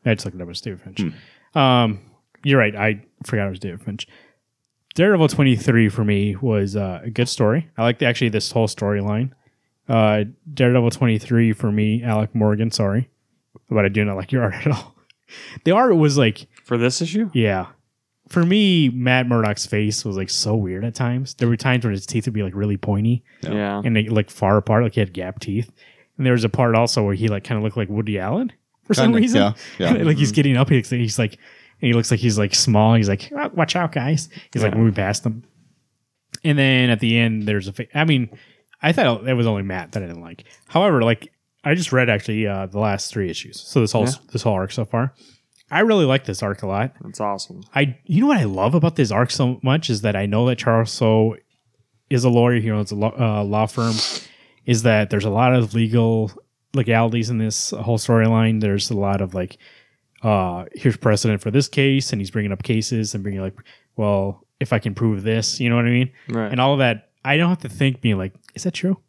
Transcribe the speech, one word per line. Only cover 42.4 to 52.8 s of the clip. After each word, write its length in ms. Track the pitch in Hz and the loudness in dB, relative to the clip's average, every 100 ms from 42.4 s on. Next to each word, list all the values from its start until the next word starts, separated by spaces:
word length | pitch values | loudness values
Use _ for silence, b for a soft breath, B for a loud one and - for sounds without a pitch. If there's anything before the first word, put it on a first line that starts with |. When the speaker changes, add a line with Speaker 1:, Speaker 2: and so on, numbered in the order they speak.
| 107 | -2
Speaker 1:
uh, 200 | 98 95 | -4 -6
the 120 | 101 | -2
last 320 | 107 98 - | -2 -2 -6
three 180 | 110 95 | -6 -6
issues. 300 | 82 - - | -6 -14 -18
So 200 | - - | -4 -2
this 120 | 110 | 0
whole, 120 | 117 | 0
Speaker 3:
Yeah. 80 | 117 135 _ | -2 -4 _
Speaker 1:
this 100 | 117 | -4
whole 120 | 117 | -2
arc 180 | 98 95 | -2 -4
so 120 | - | -6
far. 300 | 107 117 131 b b b b b _ | -4 -2 -4 b b b b b _
I 120 | 151 | 0
really 240 | 226 214 | 2 2
like 200 | 143 135 | 2 0
this 180 | - 95 | -2 -6
arc 180 | 104 98 | -6 -6
a 40 | 101 | -6
lot. 260 | 98 127 _ | -4 -4 _
Speaker 3:
That's 180 | 104 - | -20 -8
awesome. 420 | 107 98 - 92 - | -6 -6 -10 -18 -6
Speaker 1:
I, 220 | 139 143 123 | -2 -2 -4
you 160 | - 160 | -2 0
know 80 | 277 | 2
what 80 | 254 | 2
I 80 | |
love 320 | 113 95 104 160 | 0 0 2 2
about 180 | 165 | 2
this 160 | 165 120 | 0 0
arc 220 | 107 123 | 0 0
so 260 | - 123 127 | 0 -2 0
much 260 | 131 147 156 | 0 0 0
is 120 | 110 | -2
that 120 | 107 | -2
I 120 | 101 101 | -2 -2
know 200 | 104 120 | 0 0
that 120 | 120 | 0
Charles 340 | - 113 110 | 0 2 0
Soule 440 | - 113 110 110 - _ _ _ _ _ _ _ | 0 2 4 2 -2 _ _ _ _ _ _ _
is 140 | 131 | 0
a 60 | 123 | 4
lawyer. 320 | 120 120 120 | 4 4 2
He 100 | 110 | 0
owns 220 | 107 | -2